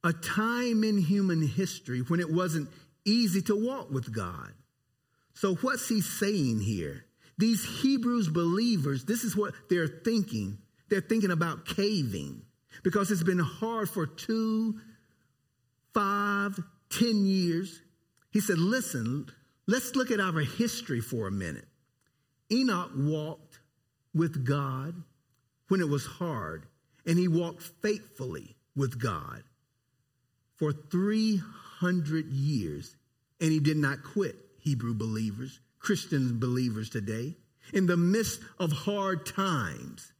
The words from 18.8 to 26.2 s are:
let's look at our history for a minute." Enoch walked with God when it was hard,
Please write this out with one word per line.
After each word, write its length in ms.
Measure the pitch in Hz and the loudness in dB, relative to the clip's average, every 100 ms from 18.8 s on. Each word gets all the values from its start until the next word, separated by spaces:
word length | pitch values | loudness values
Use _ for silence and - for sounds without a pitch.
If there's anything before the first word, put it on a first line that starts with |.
| - 127 113 139 131 - _ _ - | -2 -4 -2 -4 -6 -16 _ _ 0
let's 300 | 240 - 277 | 0 0 -2
look 140 | 254 | 0
at 100 | 214 | 2
our 200 | 190 160 | 2 2
history 600 | 147 - 233 - - 123 | -2 0 -2 -2 -4 -4
for 260 | 110 120 98 | -2 -4 -2
a 60 | |
minute." 340 | 101 90 69 - _ _ _ _ _ _ _ _ | -4 -4 -8 -14 _ _ _ _ _ _ _ _
Enoch 380 | 226 262 185 175 | 0 2 0 -2
walked 640 | 135 143 156 151 156 - - _ _ _ _ _ | -2 0 0 -4 -10 -18 -20 _ _ _ _ _
with 300 | 156 165 160 | 0 2 0
God 580 | 127 143 139 131 143 175 160 _ _ _ _ _ _ | 0 0 0 -4 -6 -10 -16 _ _ _ _ _ _
when 120 | 190 | 0
it 80 | 165 | 2
was 160 | 143 | 0
hard, 640 | - - | -2 -6